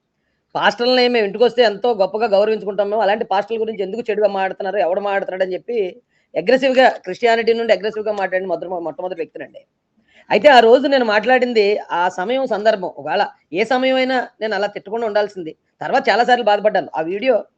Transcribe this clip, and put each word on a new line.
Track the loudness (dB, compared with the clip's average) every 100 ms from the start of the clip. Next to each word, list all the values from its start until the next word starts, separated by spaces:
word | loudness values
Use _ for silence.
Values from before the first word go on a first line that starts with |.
| _ _ _ _ _
పాస్టర్లను | 0 2 2 2 2
ఏమి | 2 2
ఇంటికి | 0 2
వస్తే | 2 4
ఎంతో | 2 2 -2
గొప్పగా | 0 -2 -2 0
గౌరవించుకుంటాం | 2 2 -2 -4 -4 -2
మేము, | 0
అలాంటి | 0 0
పాస్టర్ల | -2 -2 -2 -4
గురించి | -4 -6
ఎందుకు | -6 -6 -4
చెడుగా | 0 0
మాట్లాడుతున్నారు, | 0 -4 -4 -4 -2
ఎవడు | 0 -2
మాట్లాడుతున్నాడు | -2 -2 -2 -2
అని | -4
చెప్పి | -4 -6 -4 -4 -8 _ _ _ -4
అగ్రెసివ్‌గా, | 2 2 4 4 4
క్రిస్టియానిటీ | 2 -6 -2 0 2 2
నుండి | 0 0
అగ్రెసివ్‌గా | 0 -2 -6 -6
మాట్లాడిన | -4 -2 -4 -4
మొదటి, | -6 -6
మొట్టమొదటి | -8 -8 -8 -8 -8
వ్యక్తినండి. | -10 -12 -18 -20 -20 _ _ _ _ _ -2
అయితే | 4 8
ఆ | 8
రోజు | 8 6 4
నేను | 2
మాట్లాడింది, | 2 0 2 2 2 2 2 0
ఆ | -4 -2 -2
సమయం, | -2 -4 -2 -2
సందర్భం, | -4 -6 -8 -8
ఒకవేళ | -10 -6 -4 -4 -8 _
ఏ | -6
సమయం | -2 -2 -2 -2
అయినా | -2 -4 -6 -8
నేను | -6
అలా | -4 -6
తిట్టకుండా | -8 -10 -6 -4
ఉండాల్సింది. | -2 -4 -6 -14 -16 _ -12
తర్వాత | -4 -2 0
చాలాసార్లు | 0 2 2
బాధపడ్డాను. | 2 2 2 0 -2 -6
ఆ |
వీడియో | -6 -4 0 -2 -2